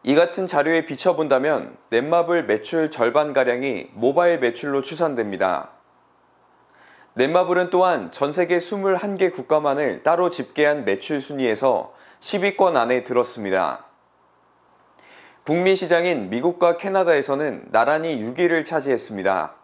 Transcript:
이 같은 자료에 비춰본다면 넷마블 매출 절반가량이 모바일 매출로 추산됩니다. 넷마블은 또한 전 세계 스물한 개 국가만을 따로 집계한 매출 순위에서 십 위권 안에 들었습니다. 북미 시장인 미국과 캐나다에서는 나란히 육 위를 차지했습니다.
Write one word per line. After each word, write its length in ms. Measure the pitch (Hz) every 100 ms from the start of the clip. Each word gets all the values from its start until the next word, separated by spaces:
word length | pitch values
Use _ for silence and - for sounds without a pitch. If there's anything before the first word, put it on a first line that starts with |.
| 127
이 80 |
같은 320 | 147 175 190 185
자료에 380 | 151 147 165
비춰본다면 920 | 160 139 185 156 151 131 147 135 - - _
넷마블 560 | 113 143 170 170 170
매출 460 | 120 107 - 165 156
절반가량이 1000 | 156 117 135 151 135 123 123 135 101 -
모바일 440 | - 135 143 175 165
매출로 440 | 120 113 147 139
추산됩니다. 880 | 131 160 165 123 107 95 95 80 - - _ _ _ _ _ _ _ _ _ _ - - _
넷마블은 560 | 113 135 175 180 180 180
또한 420 | 180 185 156 85
전 200 | - 143
세계 280 | 160 170 175
스물한 540 | 175 208 196 185 208
개 160 | 190 185
국가만을 720 | 180 127 156 147 139 143 87
따로 260 | - 170 180
집계한 560 | - 127 - 147 147
매출 380 | 104 98 - 147
순위에서 720 | 131 143 127 107 135 104 - - - _
십 220 | - 202
위권 340 | 196 196 190 147
안에 260 | 117 127
들었습니다. 840 | - 123 117 120 101 95 80 62 - _ _ _ _ _ _ _ _ _ _ _ - - - _ -
북미 300 | 165 185 190
시장인 520 | 175 170 180 151 92
미국과 480 | 113 160 175 175 170
캐나다에서는 920 | 196 190 175 151 139 139 151 92 -
나란히 500 | 110 123 156 165 135
육 180 | 110 131
위를 260 | 175 165
차지했습니다. 920 | 156 160 139 120 - 104 95 92 76 -